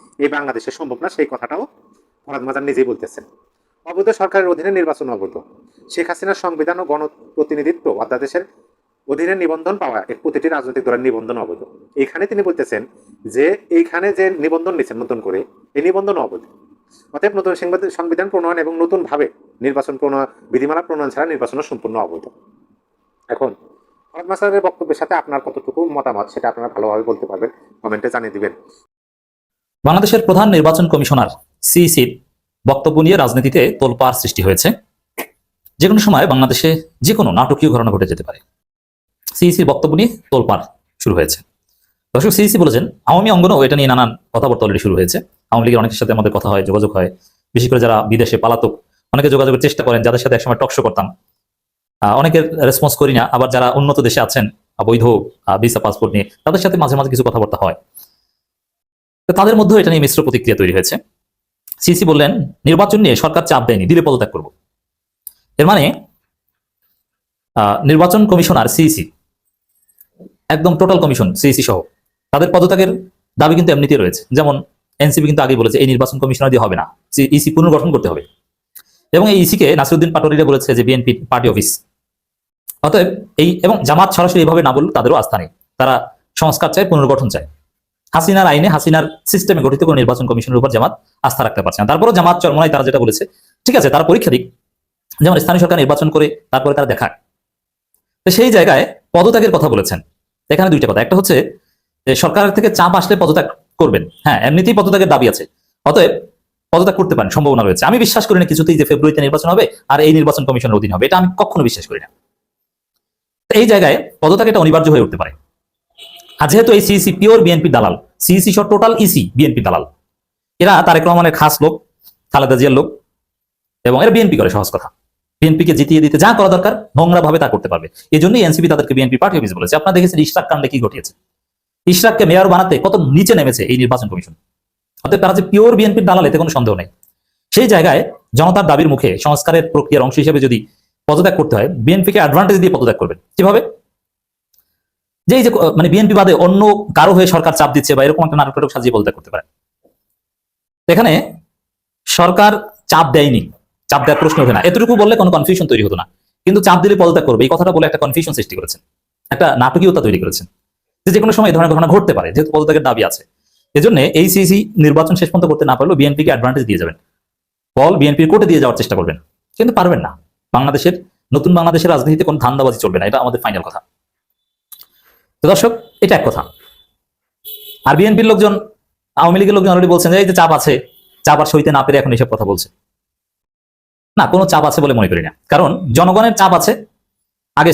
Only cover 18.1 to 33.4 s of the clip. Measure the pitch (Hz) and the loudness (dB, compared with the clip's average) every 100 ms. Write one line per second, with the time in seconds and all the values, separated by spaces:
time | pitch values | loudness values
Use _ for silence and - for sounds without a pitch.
18.1 | 165 196 196 170 175 156 165 170 185 160 | -6 -6 -6 -4 -6 -6 -6 -4 -4 -4
19.1 | 147 143 - _ - 127 139 135 135 143 | -6 -6 -10 _ -10 -8 -6 -8 -6 -6
20.1 | 139 135 _ - 123 143 160 165 156 143 | -4 -8 _ -8 -6 -4 -6 -8 -8 -8
21.1 | 139 165 147 117 135 151 117 113 110 90 | -6 -8 -6 -8 -10 -12 -12 -10 -8 -8
22.1 | 82 - - _ _ _ _ _ _ _ | -12 -18 -20 _ _ _ _ _ _ _
23.1 | _ - 120 127 95 _ _ _ _ _ | _ -14 -8 -8 -10 _ _ _ _ _
24.1 | 160 175 185 202 196 185 - 160 151 160 | -16 -12 -6 -4 -2 -4 -6 -8 -8 -6
25.1 | 170 - 139 - - - 165 170 147 131 | -6 -6 -10 -10 -12 -10 -6 -6 -6 -8
26.1 | 104 104 - 117 117 117 101 107 107 113 | -8 -10 -8 -8 -8 -10 -6 -6 -4 -6
27.1 | 107 - 92 113 - _ _ 110 107 120 | -8 -10 -10 -10 -12 _ _ -10 -8 -6
28.1 | 120 113 101 101 - _ _ _ _ _ | -8 -10 -10 -10 -10 _ _ _ _ _
29.1 | _ _ _ _ _ _ _ 143 175 202 | _ _ _ _ _ _ _ 0 2 2
30.1 | 220 185 185 214 175 156 160 170 147 139 | 2 2 2 2 4 2 2 0 0 0
31.1 | 135 110 - _ _ - 175 170 - 123 | 0 -2 -6 _ _ -2 2 2 2 -2
32.1 | - _ _ _ _ 120 139 156 151 160 | -6 _ _ _ _ -2 0 0 2 2
33.1 | 190 127 127 | 2 0 -2